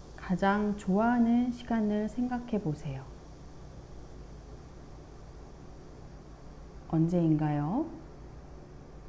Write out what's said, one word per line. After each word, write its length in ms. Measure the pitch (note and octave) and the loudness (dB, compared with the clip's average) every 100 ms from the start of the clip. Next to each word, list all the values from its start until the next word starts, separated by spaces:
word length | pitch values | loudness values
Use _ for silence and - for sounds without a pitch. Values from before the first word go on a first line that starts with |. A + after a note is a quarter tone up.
| - - | -14 -8
가장 640 | - F3+ G3 G3+ G#3 G3+ | 0 4 6 6 4 2
좋아하는 760 | - F#3+ A#3 A#3+ A#3 A#3 B3 | 4 6 6 6 8 6 4
시간을 580 | A#3+ - A3+ G#3+ G#3 G#3+ | 0 0 2 4 2 2
생각해 520 | A#3 B3 B3 A#3+ G#3+ | 0 0 0 0 0
보세요. 420 | E3 D3 D3+ C3+ - - - - - - - - - - - - - - - - - - - - - - - - - - - - - - - - - - - - - - - | 2 0 -2 -6 -8 -12 -14 -14 -14 -14 -14 -14 -12 -12 -12 -12 -12 -14 -14 -14 -14 -14 -14 -14 -14 -14 -14 -14 -14 -14 -14 -14 -14 -14 -14 -14 -14 -14 -14 -12 -14 -12 0
언제인가요? 960 | E3 E3 F3+ E3 D#3 D#3 D3 D3 A3 E4 - - - - - - - - - - - | 4 6 6 6 6 4 2 2 2 0 -4 -12 -14 -14 -14 -14 -14 -14 -16 -14 -14